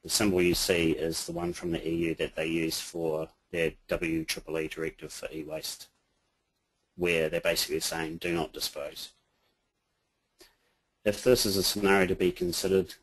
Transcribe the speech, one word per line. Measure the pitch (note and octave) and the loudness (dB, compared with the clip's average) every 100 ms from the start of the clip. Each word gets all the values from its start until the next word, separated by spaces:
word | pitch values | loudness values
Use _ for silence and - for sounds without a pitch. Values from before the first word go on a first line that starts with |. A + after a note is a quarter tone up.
The | E2+ | 0
symbol | - G#2 F2+ | 2 4 4
you | F2 | 4
see | E2+ - F2 E2 | 4 2 4 4
is | D#2 E2 D#2+ - | 2 -2 -4 -6
the | |
one | E2+ E2+ | -4 -4
from | F2 F2 | -4 -4
the | E2 D#2+ | -4 -2
E | |
U | E2 E2 | -2 -2
that | D#2+ F2 - | -2 -4 -2
they | D#2+ | -2
use | E2 E2 - | -2 -2 -4
for | - E2+ E2 D#2 D#2+ _ _ | -8 -4 -2 -2 -6 _ _
their | E2+ E2 - - | -2 -2 -2 -6
W | E2+ E2+ D#2+ | -4 0 -2
triple | D#2+ - - D#2+ | -4 -8 -6 -6
E | D#2 | -4
directive | - D#2+ - D#2 | -6 -8 -8 -16
for | - - | -12 -10
e-waste, | D#2+ D2+ D#2 - - - _ _ _ _ _ _ _ _ _ _ - | -10 -10 -8 -8 -12 -16 _ _ _ _ _ _ _ _ _ _ -2
where | F2 E2 D#2 | 2 4 2
they're | E2+ | 2
basically | E2+ E2 - D#2+ | 0 0 0 -2
saying, | - E2 D#2+ E2 | -2 -2 -4 -4
"Do | F2 | -2
not | E2+ D#2 | 0 -2
dispose." | D2 - - C#2+ - - _ _ _ _ _ _ _ _ _ _ _ _ _ - _ _ _ _ _ | -4 -6 -6 -10 -10 -16 _ _ _ _ _ _ _ _ _ _ _ _ _ -20 _ _ _ _ _
If | G#2+ G#2 | -2 2
this | B2+ A#2+ | 6 6
is | G#2+ G2 | 6 2
a | |
scenario | F2+ G#2 G2 G2 F#2 | 0 2 4 6 4
to | |
be | F#2 F2+ | 4 2
considered | - F2+ E2+ F#2+ F#2+ F2+ - | 2 -4 -2 2 2 2 -10